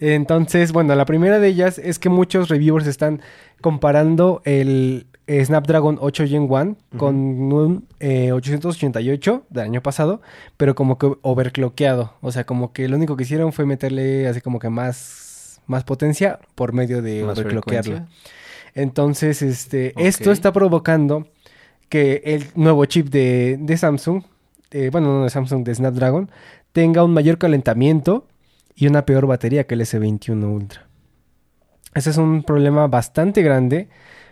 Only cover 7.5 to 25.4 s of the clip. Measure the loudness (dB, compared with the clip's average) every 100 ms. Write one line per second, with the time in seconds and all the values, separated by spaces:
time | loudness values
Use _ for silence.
7.5 | 2 2 0 -6 _ -2 0 0 -2 -2
8.5 | -4 -4 -4 -4 -2 -2 -2 -2 -2 -6
9.5 | -8 -6 -4 -4 -2 -2 -2 -10 -20 -20
10.5 | -2 0 2 0 2 0 -2 -2 -2 -2
11.5 | -2 -4 0 0 0 -4 -8 -8 -6 -4
12.5 | -4 -4 -6 -4 -2 -2 -4 -4 -2 -2
13.5 | -2 -4 -2 -4 -4 -2 -2 -2 -4 -6
14.5 | -6 -6 -4 -6 -8 -14 -20 -20 -20 -20
15.5 | -20 -6 -6 -4 -2 -2 0 -2 -4 _
16.5 | -8 -4 -2 -2 -4 -4 -6 -4 -4 -4
17.5 | -6 -4 -4 -4 -8 -12 _ -20 -20 -20
18.5 | -20 -14 -6 -4 0 -2 0 -2 -2 -4
19.5 | -4 -6 -4 -4 0 0 2 2 2 2
20.5 | 2 2 2 2 2 2 0 -6 _ _
21.5 | _ _ _ _ 0 2 0 -2 -4 -4
22.5 | 2 4 4 4 2 2 2 2 2 0
23.5 | -2 -2 0 0 0 -2 -4 -6 _ _
24.5 | _ _ -6 -2 0 0 0 0 -2